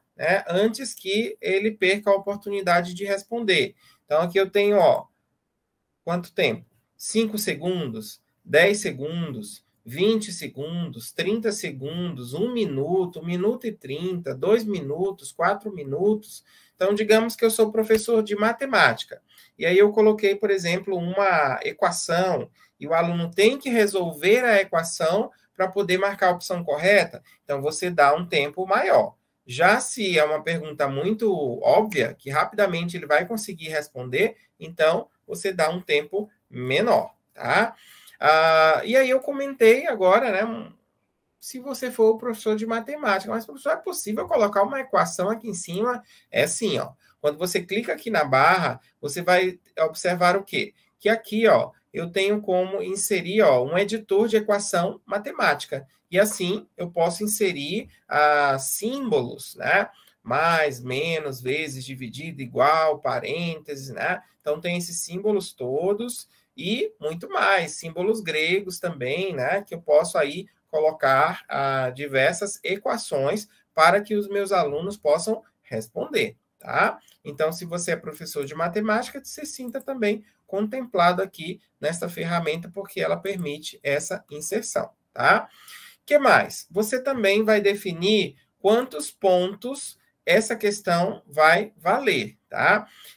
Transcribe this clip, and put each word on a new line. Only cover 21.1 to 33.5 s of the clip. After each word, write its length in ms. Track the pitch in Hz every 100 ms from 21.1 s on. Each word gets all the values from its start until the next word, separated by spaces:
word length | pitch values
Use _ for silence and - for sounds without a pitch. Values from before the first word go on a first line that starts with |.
| 190 196 170 139 123
equação, 840 | - - 180 170 - 170 185 160 - _ _ -
e 60 | 143
o 80 |
aluno 380 | 165 170 170 170
tem 260 | 180 214 277
que 120 | 277
resolver 760 | 233 208 196 170 147 180 240 247
a 160 | 202
equação 720 | 190 165 170 - 160 196 247 _ _ -
pra 120 | 180
poder 300 | 202 180 185
marcar 300 | 196 202 185
a 60 |
opção 300 | 175 - 175
correta. 600 | 165 147 180 202 170 - _ _
Então, 160 | - 143
você 300 | 143 156 180
dá 240 | 165 143
um 100 | 156
tempo 440 | 175 165 147 180 185
maior. 480 | 214 359 - - - _ _ -
Já 320 | 123 175 240
se 400 | - - 196 160
é 40 |
uma 200 | 151 151
pergunta 440 | 160 165 156 147 139
muito 720 | 135 180 214 220 175 135 120
óbvia, 500 | 117 160 214 165 110
que 160 | - 135
rapidamente 680 | 147 170 208 196 170 170 170
ele 120 | 143
vai 180 | 151 -
conseguir 440 | 226 -